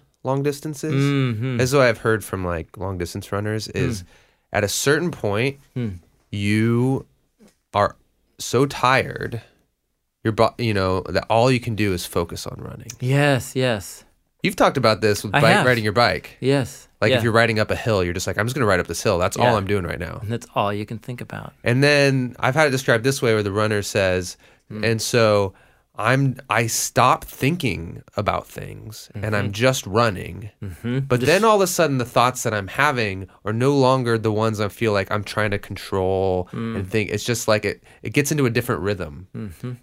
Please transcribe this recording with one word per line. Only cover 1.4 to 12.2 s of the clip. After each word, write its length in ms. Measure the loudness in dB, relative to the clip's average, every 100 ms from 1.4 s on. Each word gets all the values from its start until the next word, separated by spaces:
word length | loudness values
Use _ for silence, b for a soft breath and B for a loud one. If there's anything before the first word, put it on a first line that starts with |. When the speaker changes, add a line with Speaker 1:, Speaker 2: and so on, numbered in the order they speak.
| -2 0
Speaker 1:
This 120 | 2
is 60 | 4
what 100 | 4
I've 100 | 4
heard 240 | 0 0
from, 220 | -2 -4 -4
like, 320 | -4 -6 -8
long 200 | -8 -4
distance 340 | -6 -6 -6
runners 360 | -6 -4 -4 -6
is 340 | -4 -4 -4
Speaker 2:
Mm. 20 | -10 b b b b
Speaker 1:
at 100 | -2
a 40 | -2
certain 440 | 0 0 0 0
point, 460 | -4 -4 -2 -2 -4 _ -8
Speaker 2:
Mm. 240 | -6 -8 -14 _ _
Speaker 1:
you 720 | -4 0 2 2 2 0 -2 -6 _ _ _ -20 _ _
are 220 | 0 0 0 _ _ _ -14
so 280 | -2 0 0
tired, 760 | 0 2 2 0 -6 -8 -8 -12 _ _ _ _ _ _ _
your 100 | -2
bo-, 200 | 2 2 2
you 160 | 0
know, 280 | 2 2 0
that 240 | -2 -4 0
all 200 | 4 4
you 80 | 2
can 160 | 0 -2
do 180 | 0
is 120 | 0 -2
focus 400 | -4